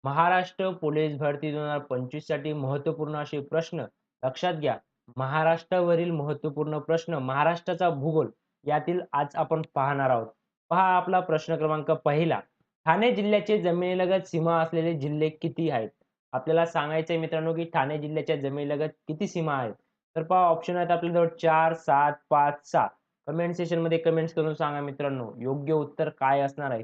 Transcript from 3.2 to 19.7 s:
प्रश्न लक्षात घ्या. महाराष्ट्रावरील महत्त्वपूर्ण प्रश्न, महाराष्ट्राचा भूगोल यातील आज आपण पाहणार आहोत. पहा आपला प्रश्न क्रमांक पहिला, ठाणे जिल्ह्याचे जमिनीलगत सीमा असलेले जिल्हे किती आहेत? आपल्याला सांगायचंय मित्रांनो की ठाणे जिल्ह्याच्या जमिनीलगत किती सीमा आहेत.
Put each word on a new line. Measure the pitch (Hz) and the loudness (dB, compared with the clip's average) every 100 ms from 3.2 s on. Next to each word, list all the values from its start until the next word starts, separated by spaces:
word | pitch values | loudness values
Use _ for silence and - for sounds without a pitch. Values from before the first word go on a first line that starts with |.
| 147 147 | -6 -6
प्रश्न | 143 156 165 165 113 _ _ _ | -2 -4 -2 -8 -10 _ _ _
लक्षात | 127 131 180 165 | -6 -2 -4 0
घ्या. | 147 107 _ _ _ 123 | -2 -4 _ _ _ -6
महाराष्ट्रावरील | 131 151 160 165 - 185 175 170 175 | -2 2 2 2 0 0 4 2 2
महत्त्वपूर्ण | 165 143 147 156 143 151 147 | -2 -4 -4 -4 -4 -4 -4
प्रश्न, | 143 165 165 160 | 0 -2 0 -4
महाराष्ट्राचा | 131 135 151 170 - 175 180 | -2 2 2 2 -4 0 0
भूगोल | 147 147 160 120 - _ _ 143 | 0 0 0 0 -6 _ _ -2
यातील | 147 147 180 - | -2 0 -4 -2
आज | 139 175 - | -2 -2 -4
आपण | 143 160 156 - | -2 -2 -2 -2
पाहणार | 135 139 135 | 0 2 2
आहोत. | 123 113 _ _ _ _ | 2 0 _ _ _ _
पहा | 170 190 185 | 2 4 4
आपला | 180 185 | 2 0
प्रश्न | 180 156 - 160 | 2 -2 0 -2
क्रमांक | 156 156 147 | 0 0 0
पहिला, | 156 151 147 170 113 - _ _ _ 156 | 0 2 2 2 -2 -6 _ _ _ 2
ठाणे | 175 233 | 4 4
जिल्ह्याचे | 202 208 208 208 214 | 2 2 2 2 2
जमिनीलगत | 175 170 180 185 185 190 185 | 2 0 0 0 2 0 0
सीमा | 170 165 165 | 0 2 2
असलेले | 165 165 165 165 | 2 0 0 -2
जिल्हे | 143 151 156 | -2 0 0
किती | 156 170 135 165 | -2 -6 -2 -2
आहेत? | 131 110 _ _ _ _ | 0 -4 _ _ _ _
आपल्याला | 127 - 165 165 | -6 0 2 2
सांगायचंय | 165 147 160 156 165 | 0 -2 -2 -2 -2
मित्रांनो | 160 160 160 | -2 -2 -2
की | 165 170 | -2 -2
ठाणे | 165 135 151 | -2 -2 -2
जिल्ह्याच्या | 147 156 151 151 | -4 -4 -2 -2
जमिनीलगत | 139 143 143 147 156 - - | -2 -4 -4 -2 -4 -6 -12
किती | 151 202 | -6 -4
सीमा | - 160 143 | -4 -2 -2
आहेत. | 117 | -4